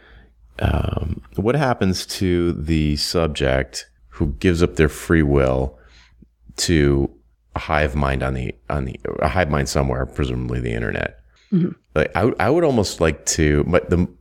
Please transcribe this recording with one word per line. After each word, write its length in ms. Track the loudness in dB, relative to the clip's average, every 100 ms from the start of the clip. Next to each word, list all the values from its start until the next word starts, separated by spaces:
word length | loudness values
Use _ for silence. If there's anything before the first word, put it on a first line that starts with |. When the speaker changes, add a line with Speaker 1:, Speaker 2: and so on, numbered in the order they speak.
| -20 -20 -20 _ _ -4
Speaker 1:
um, 640 | -2 0 -2 -4 -6 -8 -8 -4
what 180 | -2
happens 520 | 0 0 0 0 -2 -6
to 460 | -2 0 2 0
the 440 | -2 0 0 2 0
subject 920 | -2 -2 -2 0 0 0 -2 -8 -16 _ -18
who 200 | -4 -4 0
gives 240 | 0 2
up 140 | 2 2
their 120 | 0
free 340 | 0 2 4
will 560 | 4 4 2 2 -2 -8 -20 -20 _ _ -20 _ -18 -6
to 540 | 0 4 4 2 0 -6 _ _ _
a 40 | -10
hive 360 | -2 0 0
mind 280 | 0 -2 -2
on 100 | -2
the, 200 | -4 -6 -10 -6
on 160 | -4 -4
the, 120 | -8 -10 -4
a 80 | -2
hive 220 | 0 0
mind 180 | 0 0
somewhere, 380 | 0 0 -2 -4
presumably 520 | -4 -4 -4 -4 -4
the 120 | -4
internet? 480 | -4 -4 -4 -6 -10 _ _ _
Speaker 2:
Mm-hmm. 160 | 0 0 -4 _
Speaker 1:
Like, 220 | -2 0 0
I 80 |
would, 160 | 0 0
I 80 | 0
would 140 | 2
almost 360 | 2 2 0 0
like 240 | 0 0 -2
to, 360 | 2 2 4
but 260 | 2 0 2
the 180 | 0 0 -4